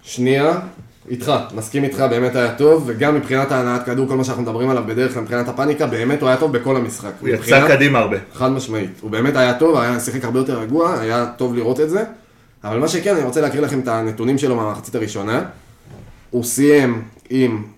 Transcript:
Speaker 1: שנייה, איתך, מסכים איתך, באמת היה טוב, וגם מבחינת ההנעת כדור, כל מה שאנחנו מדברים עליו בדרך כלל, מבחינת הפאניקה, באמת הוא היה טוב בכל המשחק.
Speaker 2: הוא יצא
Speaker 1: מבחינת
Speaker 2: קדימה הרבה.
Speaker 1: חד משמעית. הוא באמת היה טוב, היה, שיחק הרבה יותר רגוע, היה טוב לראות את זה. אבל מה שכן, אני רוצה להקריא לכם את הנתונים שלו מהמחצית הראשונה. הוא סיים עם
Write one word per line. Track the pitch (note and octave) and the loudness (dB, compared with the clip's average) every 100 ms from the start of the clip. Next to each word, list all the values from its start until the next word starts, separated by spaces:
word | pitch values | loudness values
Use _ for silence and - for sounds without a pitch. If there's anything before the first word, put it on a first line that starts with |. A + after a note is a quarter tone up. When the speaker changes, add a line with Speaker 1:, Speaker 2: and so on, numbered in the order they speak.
Speaker 1:
שנייה, | - - B2+ C#3 D3 F3+ - - - _ - | -14 -2 2 4 4 0 -6 -16 -20 _ -10
איתך, | B2 D3+ C3 - A2 | -8 -2 -2 -2 -10
מסכים | G#2+ C#3+ | -4 -2
איתך, | C#3 C#3 C3 | -2 0 0
באמת | A#2 B2 B2 | 2 0 0
היה | A#2+ A#2 | -2 4
טוב, | D3 D#3+ C3 | 4 6 2
וגם | A2 C#3+ D3 | -2 0 0
מבחינת | - C3+ C3+ | 0 -2 0
ההנעת | C3+ B2 B2 B2 | 0 0 -2 -2
כדור, | B2 C3+ | -2 0
כל | C3 | 0
מה | |
שאנחנו | C3 B2 | -2 -4
מדברים | A#2 A2+ B2+ | -4 -2 0
עליו | B2+ G#2+ | 0 -2
בדרך | A2+ B2+ | 0 0
כלל, | B2 | -2
מבחינת | A2 A#2+ A#2+ | -4 -4 -4
הפאניקה, | B2 C#3+ D3 D3 | -2 -2 0 -2
באמת | - A#2+ D3 | 0 0 0
הוא | C#3 | 2
היה | B2+ | 2
טוב | D#3 - | 2 0
בכל | C3+ C3 | 0 0
המשחק. | A#2 - G#2 F#2 | -2 -6 -12 -6
Speaker 2:
הוא | - | -2
יצא | A2+ | -2
Speaker 1:
מבחינת | - C#3 D3+ | 4 4 6
Speaker 2:
קדימה | C#3 C#3+ C3+ | 4 4 2
הרבה. | G#2 G2+ - | 0 -2 -8
Speaker 1:
חד | - C3 | -4 -2
משמעית. | C3+ A2+ A2 F#2 F#2 | -2 -4 -6 -6 -10
הוא | G#2+ | -6
באמת | A2 C3 C3 | 0 0 2
היה | B2+ | 2
טוב, | B2 D#3+ D3 | 4 4 4
היה, | A#2+ B2 | 2 -2
שיחק | A#2+ B2+ B2 | -4 -6 -2
הרבה | B2+ | -2
יותר | C3+ B2 | 0 -2
רגוע, | A2 D3 E3+ D#3+ | -2 0 0 0
היה | A2 A#2+ A#2+ - | -2 -2 -4 -4
טוב | B2+ A#2+ | -2 0
לראות | A2+ B2+ | -2 0
את | D#3 | 0
זה. | F#3 A3 - _ _ _ _ | 0 -4 -10 _ _ _ _
אבל | G#2 A2+ | -6 -2
מה | D#3+ | 0
שכן, | E3 G3+ F#3 | 0 0 0
אני | |
רוצה | B2+ B2 | 0 0
להקריא | D3 C#3 | 0 0
לכם | C#3+ C3+ | -2 -2
את | B2+ | -2
הנתונים | A2+ A2+ G#2+ A#2 C#3 | -2 -2 -2 0 0
שלו | C#3 A#2+ | 0 0
מהמחצית | G#2+ G#2+ - A#2+ | -2 -6 -8 -6
הראשונה. | G#2+ G#2+ G2+ B2+ F#3 - - - - - - - - | -4 -6 -2 -2 -4 -14 -20 -20 -20 -20 -20 -20 -6
הוא | B2 | -4
סיים | A#2 - C#3+ D3 C3 A2+ A2 - _ | -2 2 6 6 4 0 -8 -18 _
עם | C3 B2+ G#2+ G#2 | 0 2 0 -8